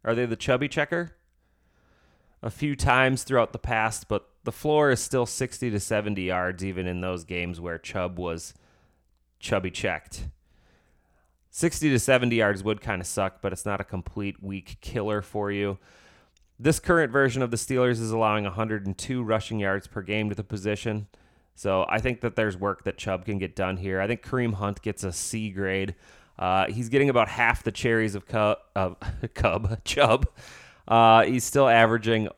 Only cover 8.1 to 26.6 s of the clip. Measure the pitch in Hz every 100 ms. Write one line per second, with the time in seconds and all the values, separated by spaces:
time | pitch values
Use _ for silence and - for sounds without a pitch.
8.1 | 90 87 85 - - _ _ _ _ _
9.1 | _ _ _ - 101 90 - 98 80 -
10.1 | - - - _ _ _ _ _ _ _
11.1 | _ _ _ _ - 165 - 151 127 -
12.1 | 127 123 117 104 98 101 107 - 95 90
13.1 | - 95 - 98 90 104 98 98 92 -
14.1 | - 101 - 98 98 - - - 123 104
15.1 | 104 101 104 101 101 101 98 _ _ _
16.1 | _ _ _ _ _ 127 156 - 170 139
17.1 | 139 135 127 123 117 - 131 123 117 113
18.1 | 113 110 107 101 95 110 107 98 95 -
19.1 | 127 110 110 - 110 98 98 - 107 92
20.1 | 107 107 101 101 107 101 104 117 107 104
21.1 | _ _ _ _ - 101 95 - 110 123
22.1 | 117 117 107 107 92 101 95 - - -
23.1 | 92 90 98 92 - 92 92 95 92 101
24.1 | 117 - 131 120 101 101 98 107 98 95
25.1 | 85 - 113 110 95 95 95 98 - -
26.1 | - _ - 92 95